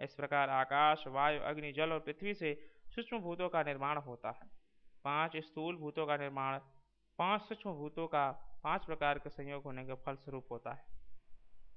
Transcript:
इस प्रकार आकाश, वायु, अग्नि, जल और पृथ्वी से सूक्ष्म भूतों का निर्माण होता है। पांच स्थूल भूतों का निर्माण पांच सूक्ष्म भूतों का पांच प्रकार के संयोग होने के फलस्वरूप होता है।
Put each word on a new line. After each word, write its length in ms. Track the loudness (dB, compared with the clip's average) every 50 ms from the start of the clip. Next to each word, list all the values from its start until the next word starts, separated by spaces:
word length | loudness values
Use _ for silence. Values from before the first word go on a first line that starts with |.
| -8
इस 100 | -8 -6
प्रकार 360 | -6 -2 2 4 4 4 4
आकाश, 560 | 4 4 4 4 6 8 8 8 6 6 0
वायु, 340 | -2 2 4 4 4 4 2
अग्नि, 320 | 0 -2 -2 -2 -4 -4
जल 200 | 0 0 2 2
और 80 | 2 0
पृथ्वी 340 | -2 -4 -6 -4 -4 -4 -2
से 380 | 0 -2 -2 -2 -2 -8 -12 -16 -14 -12
सूक्ष्म 320 | -8 -8 -8 -6 -4 -6 -4
भूतों 300 | -4 -4 -2 -2 -2 2
का 140 | 2 2
निर्माण 340 | 2 2 0 0 0 0 0
होता 340 | 0 -2 -6 -8 -6 -6 -6
है। 180 | -6 -6 -10 -14 -14 -16 -16 _ _ -20 -20 -20 -20 -8 -4
पांच 320 | 0 2 2 2 2 0
स्थूल 400 | -4 -6 -6 -6 -4 -4 -4 -4
भूतों 300 | -4 -6 -4 -2 0 2
का 100 | 2 2
निर्माण 420 | 2 0 -2 -2 0 0 0 0 -2 -4 -10 -18 -20 -20 _ _ _ _ _ _ 0
पांच 240 | 4 4 4 2
सूक्ष्म 300 | 2 -4 -8 -6 -6 -6
भूतों 360 | -6 -4 -6 -6 -4 -4 -2 2
का 220 | 4 4 4 4 2 -2 -6 -6 -6 -2 0
पांच 200 | 2 2 2 2
प्रकार 340 | -2 0 2 4 4 2 2
के 120 | -2 -6
संयोग 340 | -6 -6 -6 -4 -6 -6 -6
होने 200 | -6 -8 -6 -6
के 100 | -6 -6
फलस्वरूप 520 | -4 -4 -4 -4 -4 -8 -8 -8 -8 -6 -8
होता 220 | -10 -8 -6 -6
है। 120 | -8 -6 -6 -6 -6 -6 -4 -6 -6 -6 -6 -10 -12 -12 -12 -14 -12 -12 -10 -4 -2